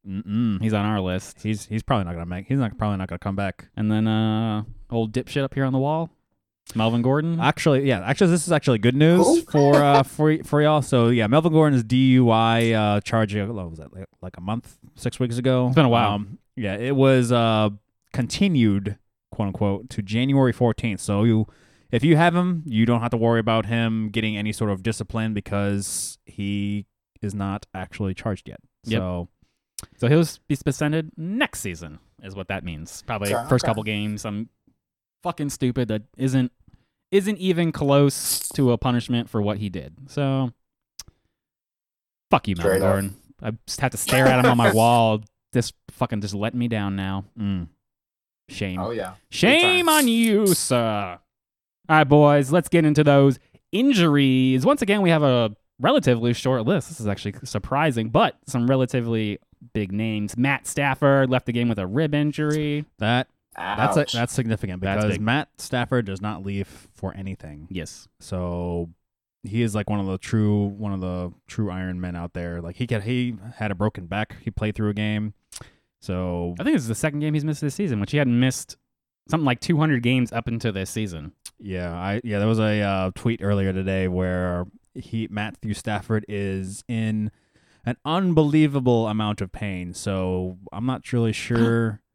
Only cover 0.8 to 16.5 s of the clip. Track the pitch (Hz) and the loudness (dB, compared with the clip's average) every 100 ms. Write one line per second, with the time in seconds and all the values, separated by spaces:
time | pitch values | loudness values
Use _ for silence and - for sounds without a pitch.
0.8 | 104 107 92 92 - - 107 107 - 107 | 0 -2 -2 -4 -8 -10 -6 -6 -6 -8
1.8 | - 123 87 85 85 90 - 139 117 - | -2 -2 -2 -8 -8 -10 -4 -2 -2 -2
2.8 | 107 98 92 85 101 98 98 - - - | -2 -2 -6 -6 -6 -4 -4 -6 -14 -4
3.8 | 107 107 110 110 110 107 113 107 107 - | 0 2 2 2 0 0 -2 -4 -8 -14
4.8 | - 117 110 120 123 143 135 139 135 131 | -6 -4 -2 -4 -4 -4 -4 -2 -2 0
5.8 | 139 160 165 _ _ _ _ _ - 113 | -2 -2 -6 _ _ _ _ _ -10 -2
6.8 | 110 117 123 143 165 165 135 - 160 135 | 0 2 2 0 0 0 0 2 2 2
7.8 | 139 113 95 139 185 175 160 156 - 117 | 2 0 -2 2 4 2 2 0 2 4
8.8 | 113 131 156 180 - 339 - 151 143 143 | 4 6 6 6 6 4 4 4 6 6
9.8 | 143 139 135 - 151 156 - 147 147 151 | 6 4 2 2 2 2 0 2 4 2
10.8 | 135 123 117 120 107 143 165 156 156 131 | 2 2 4 2 4 4 4 4 4 4
11.8 | 110 127 131 127 120 110 113 113 117 110 | 2 4 6 6 6 4 4 2 2 2
12.8 | 107 104 - 113 107 104 101 110 87 80 | 2 0 0 0 0 -2 -4 -6 -10 -12
13.8 | 76 92 98 _ 90 - 90 117 - _ | -18 -18 -20 _ -18 -12 -6 -6 -8 _
14.8 | - - - - 123 117 127 127 127 127 | -20 -8 -8 -4 -2 0 2 2 2 4
15.8 | 131 117 110 104 104 - _ | 4 4 2 -2 -6 -14 _